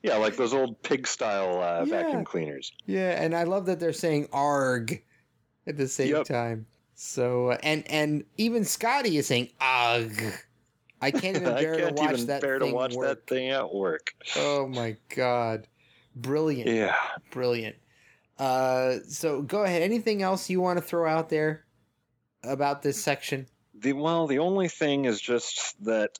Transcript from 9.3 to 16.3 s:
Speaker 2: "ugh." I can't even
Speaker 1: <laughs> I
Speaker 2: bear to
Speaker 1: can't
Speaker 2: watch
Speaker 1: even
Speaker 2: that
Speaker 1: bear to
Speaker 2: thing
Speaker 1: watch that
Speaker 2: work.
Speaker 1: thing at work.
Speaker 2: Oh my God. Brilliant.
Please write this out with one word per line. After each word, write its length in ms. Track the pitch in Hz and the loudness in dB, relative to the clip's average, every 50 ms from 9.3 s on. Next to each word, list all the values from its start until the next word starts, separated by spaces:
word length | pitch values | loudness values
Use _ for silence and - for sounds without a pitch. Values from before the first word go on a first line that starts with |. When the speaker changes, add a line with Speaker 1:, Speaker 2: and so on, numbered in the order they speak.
| 131 120 123 120 _ _ | 2 0 0 -2 _ _
Speaker 2:
"ugh." 500 | 135 131 131 123 120 117 117 120 117 113 107 104 110 107 95 - - _ _ _ _ _ _ _ _ _ - _ | 0 2 4 4 4 4 4 2 0 -2 -4 -6 -6 -6 -6 -8 -14 _ _ _ _ _ _ _ _ _ -12 _
I 100 | - 139 | -2 0
can't 240 | 143 262 - 240 196 | 0 0 -2 0 -2
even 120 | 156 - 135 | 0 0 0
Speaker 1:
<laughs> 20 | |
I 120 | 117 131 | 2 2
Speaker 2:
bear 140 | 151 156 160 | 0 0 0
to 60 | 160 170 | 0 0
Speaker 1:
can't 140 | 165 147 147 | 0 0 2
Speaker 2:
watch 140 | 151 151 143 | 2 2 2
Speaker 1:
even 140 | 123 120 120 | 0 0 -2
Speaker 2:
that 140 | 139 139 | -2 -2
Speaker 1:
bear 180 | 139 139 131 135 | 0 0 0 0
to 60 | 131 | 0
Speaker 2:
thing 80 | 123 120 | 0 0
Speaker 1:
watch 180 | 123 127 131 | 0 -2 -2
that 60 | 120 123 | -2 -2
Speaker 2:
work. 300 | 131 139 139 - _ - | -2 -2 -2 -4 _ -4
Speaker 1:
thing 220 | 131 131 127 131 | -2 -2 0 0
at 240 | 135 135 117 - - | -2 -2 -2 -2 -4
work. 400 | 101 98 90 80 78 - - - _ - - - 147 | -2 -2 -2 -2 -2 -6 -10 -12 _ -12 -6 -4 -2
Speaker 2:
Oh 300 | 147 143 143 143 139 135 | 0 0 0 0 -2 -2
my 260 | 131 123 117 113 107 - _ _ - | -4 -4 -4 -4 -6 -8 _ _ -4
God. 540 | - 127 123 123 120 120 113 110 110 107 _ _ _ _ _ _ _ _ _ _ | -2 0 2 2 2 0 0 -2 -4 -6 _ _ _ _ _ _ _ _ _ _
Brilliant. 540 | 123 117 127 | -10 -6 -2